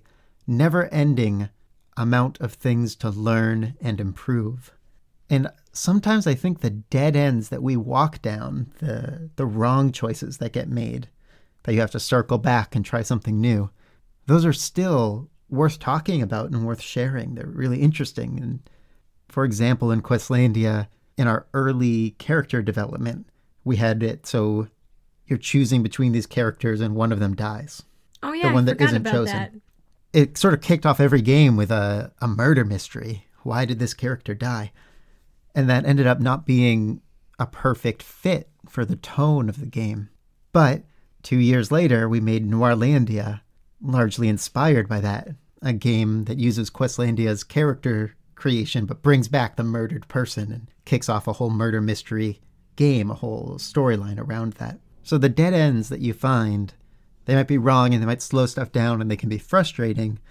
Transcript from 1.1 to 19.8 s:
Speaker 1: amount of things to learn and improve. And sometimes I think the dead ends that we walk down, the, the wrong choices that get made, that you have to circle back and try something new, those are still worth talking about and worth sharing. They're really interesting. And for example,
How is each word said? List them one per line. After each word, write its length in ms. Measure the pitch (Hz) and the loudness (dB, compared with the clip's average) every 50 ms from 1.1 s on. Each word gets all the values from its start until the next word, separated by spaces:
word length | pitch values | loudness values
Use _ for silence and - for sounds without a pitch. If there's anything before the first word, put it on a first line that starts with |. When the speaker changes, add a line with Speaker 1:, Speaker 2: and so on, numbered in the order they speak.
| 131 123 117 104 101 101 101 101 - _ _ _ _ _ _ _ _ | 2 2 2 0 0 -2 -4 -6 -10 _ _ _ _ _ _ _ _
Speaker 1:
amount 440 | - 117 120 123 123 123 131 131 - | -4 0 2 2 2 2 0 -2 -6
of 140 | - 107 - | -8 -10 -8
things 420 | - - 127 120 120 120 107 - | -4 -2 0 0 0 0 -2 -4
to 120 | - - 110 | -6 -6 -6
learn 640 | 98 104 107 113 113 113 113 113 113 110 110 113 - - | -4 -2 0 0 2 2 2 0 0 -2 -2 -4 -6 -8
and 180 | - 117 104 95 | -6 -6 -4 -4
improve. 720 | 101 95 90 - - - 127 117 107 110 127 123 - - _ _ _ _ _ _ _ _ _ _ _ - | -4 -6 -8 -6 -4 -2 -2 -2 -2 -4 -8 -10 -14 -20 _ _ _ _ _ _ _ _ _ _ _ 0
And 180 | 147 131 135 - - _ _ _ - | 0 0 0 -2 -6 _ _ _ -12
sometimes 540 | - - 180 185 202 - 208 214 214 180 | -4 0 0 2 2 2 2 2 2 2
I 80 | 160 131 | 0 0
think 240 | 131 - 185 170 - | 0 0 -2 -2 -2
the 100 | - 117 | -4 -4
dead 460 | 104 107 - _ - 131 143 156 143 | -4 -6 -6 _ 0 0 2 2 2
ends 340 | 143 143 139 123 113 107 - | 2 2 2 2 0 -2 -4
that 140 | 135 127 127 | -6 -4 -2
we 120 | 135 131 | -2 -2
walk 460 | 117 107 123 127 131 156 156 156 - | -2 -2 0 0 0 0 0 -2 -6
down, 500 | - 110 107 107 120 135 143 135 123 - - | -6 -6 -6 -6 -8 -8 -6 -8 -8 -8 -8
the, 540 | - 160 139 113 117 123 131 139 165 165 156 - | -8 -6 -6 -4 -6 -6 -8 -10 -12 -14 -10 -6
the 120 | - 135 | -4 -4
wrong 440 | 117 104 110 113 123 131 135 139 135 | -2 0 0 2 2 4 4 2 2
choices 460 | 123 - - 113 110 - - - 135 | 0 -2 -4 -4 -4 -6 -8 -10 -8
that 160 | - - 117 - | -8 -8 -6 -4
get 160 | 123 - - | -6 -4 -4
made, 400 | 123 120 113 113 120 127 120 - _ _ _ _ _ _ _ _ _ _ - | -4 -4 -4 -6 -6 -8 -10 -12 _ _ _ _ _ _ _ _ _ _ -4
that 100 | 120 110 | 0 2
you 60 | 113 | 2
have 100 | 113 107 | 2 0
to 80 | - 110 | -2 -6
circle 380 | - - 131 123 117 - 127 | -2 0 0 0 2 2 0
back 380 | 110 117 131 123 117 98 - - | 0 2 2 2 2 0 0 -2
and 100 | 110 98 | -4 -2
try 160 | - - 117 | -2 -4 -4
something 400 | 110 - 127 104 - 110 107 107 | -2 -2 -2 -2 -2 -2 0 0
new, 300 | 113 123 113 104 98 98 - _ _ _ _ _ _ _ _ _ _ | 2 2 2 2 0 -4 -8 _ _ _ _ _ _ _ _ _ _
those 180 | 139 151 170 165 | 2 4 4 4
are 80 | 165 151 | 2 0
still 760 | - - - - 180 185 185 160 127 113 107 104 113 151 - _ _ _ _ | 0 -4 -6 -4 -2 0 0 0 0 0 0 -2 -6 -10 -14 _ _ _ _
worth 300 | 135 135 156 151 156 - | -2 0 0 0 0 -2
talking 420 | - 127 139 156 156 196 180 143 | -2 -2 -2 -2 -2 -2 -2 -2
about 300 | 117 95 113 107 113 - | -2 -2 -4 -4 -4 -4
and 160 | 135 117 113 | -4 -4 -4
worth 140 | 113 117 - | -4 -6 -8
sharing. 520 | - - - 123 123 131 135 123 117 135 123 | -10 -8 -4 -4 -2 -2 -4 -6 -6 -8 -10
They're 140 | 120 127 | -10 -12
really 340 | - - - 131 127 123 139 | -10 -6 -4 -2 -2 0 2
interesting. 580 | 143 156 156 151 135 - - 117 120 120 127 127 | 2 2 2 0 -4 -8 -8 -8 -8 -8 -8 -8
And 200 | 123 120 - 127 - - - _ _ _ _ _ _ _ _ _ _ | -8 -8 -8 -10 -12 -18 -20 _ _ _ _ _ _ _ _ _ _
for 160 | _ - 135 135 | _ -2 -2 0
example, 480 | 127 104 104 117 123 127 123 | 0 0 0 2 2 2 2